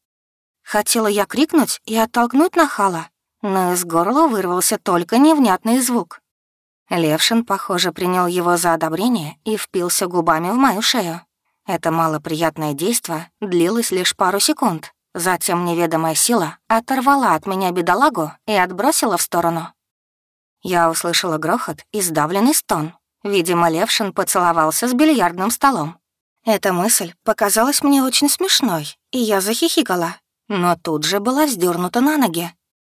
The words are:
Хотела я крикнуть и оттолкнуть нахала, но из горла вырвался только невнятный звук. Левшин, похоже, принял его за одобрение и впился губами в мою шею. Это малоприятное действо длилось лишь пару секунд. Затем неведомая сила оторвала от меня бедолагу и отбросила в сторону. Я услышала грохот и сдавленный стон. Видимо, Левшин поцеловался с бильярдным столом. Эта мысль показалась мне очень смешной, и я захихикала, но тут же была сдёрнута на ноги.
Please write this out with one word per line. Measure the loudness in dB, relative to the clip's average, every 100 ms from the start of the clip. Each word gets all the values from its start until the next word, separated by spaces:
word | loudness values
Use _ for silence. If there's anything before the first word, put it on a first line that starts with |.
| _ _ _ _ _ _
Хотела | -4 -2 0 0 0
я | 0 -2
крикнуть | 0 0 2 0 -2 -4
и | -2
оттолкнуть | 0 0 0 2 2 2
нахала, | 0 0 -2 -2 -8 _ _ _
но | -2 0 0
из | -2 -2
горла | 0 2 2 2
вырвался | 0 -2 -2 -2 -2
только | 0 -2 2 4
невнятный | 4 6 4 2 0 0
звук. | 0 -2 -4 -10 _ _ _ _ _ _ -6
Левшин, | -2 0 2 2 0 0
похоже, | -4 -2 -2 -2
принял | -2 -2 0 0
его | 0 2 2
за | 2
одобрение | 0 0 0 0 0 -4 -10
и | -6 -6
впился | -4 -4 -2 -2 -2
губами | 0 2 2 0
в | 2
мою | 2 2
шею. | -2 -2 -4 -6 -14 _ _ _ -8
Это | -4 -2
малоприятное | 0 0 -2 -6 -2 -2 -2 -6
действо | -4 -2 -2 -4 -8 -10 -12
длилось | -2 0 2 0 -2
лишь | -2 -2 0
пару | 0 2
секунд. | 0 0 -2 -2 -10 _ _ -6
Затем | -2 -2 0 -2
неведомая | 0 0 0 0 -2
сила | 0 0 0 -2 -6 -2
оторвала | -2 0 -2 2 2 4 0
от | -2
меня | -2 -2
бедолагу | 0 0 2 2 0 -4 -6 -2
и |
отбросила | 0 0 0 0 0 0 -2
в |
сторону. | -2 0 0 -2 -8 _ _ _ _ _ _ _ _ _
Я | -2 2 2
услышала | 0 -2 -2 -2 -2
грохот | -2 -2 -4 -10 -8
и | -6
сдавленный | -2 0 0 2 2
стон. | 0 0 -2 -4 -10 _ _
Видимо, | -2 0 0 2 2
Левшин | 2 0 -2 -4
поцеловался | -4 -2 0 2 2 0 0 -2
с |
бильярдным | 2 2 4 0 0 -4
столом. | 0 0 0 -4 -8 _ _ _ _
Эта | -2 0 0
мысль | 0 0 0 -4 -6
показалась | -2 0 0 2 0 0
мне | 2 2
очень | 2 2 0
смешной, | 0 0 0 0 -2 -6 -14 _
и | -4
я | 0 0
захихикала, | 0 -2 0 0 0 0 -2 -6 _ _ -6
но | -2 0 0
тут | -2 -4 -2
же | -2
была | 0 2 0
сдёрнута | 2 -2 0 -2 0
на | 2 2
ноги. | 0 -2 -8 -12 _ _